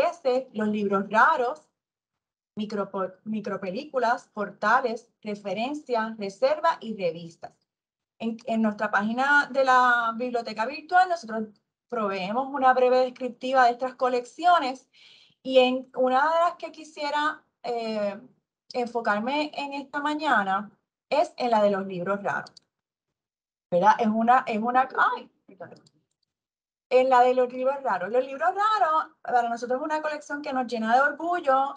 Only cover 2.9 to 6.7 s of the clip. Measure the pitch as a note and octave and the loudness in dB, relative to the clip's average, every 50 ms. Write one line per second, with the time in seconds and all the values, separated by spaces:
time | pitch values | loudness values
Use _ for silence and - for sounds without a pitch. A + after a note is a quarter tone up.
2.9 | - G3 F#3 F#3+ - _ - G#3+ A3 G#3+ G3 G#3 G3 F#3 G3+ F#3+ F3+ A#3+ D4 D4+ | -6 -6 -6 -6 -8 _ -10 -8 -8 -6 -6 -6 -8 -8 -6 -8 -8 -8 -8 -6
3.9 | - C4 A#3+ A3+ B3 C4 - _ - G#3+ G3+ F#3+ - - - G#3 A#3 C4 C4 A3+ | -4 0 0 0 0 -2 -4 _ -10 -8 -8 -8 -6 -2 2 2 2 4 2 0
4.9 | A3+ - - _ _ _ - G#3 G3+ G3+ - G3+ F#3 G#3 A#3 C4+ D4+ D4+ - - | -4 -8 -12 _ _ _ -12 -10 -10 -10 -8 -8 -6 -6 -4 -6 -6 -8 -6 -4
5.9 | A#3+ A3 A3 A3+ A3 A3 G3+ G3 F#3+ - C4 C4+ D#4 D4+ D#4 E4 | -2 -2 -2 -4 -6 -8 -10 -10 -4 -2 0 0 0 0 0 0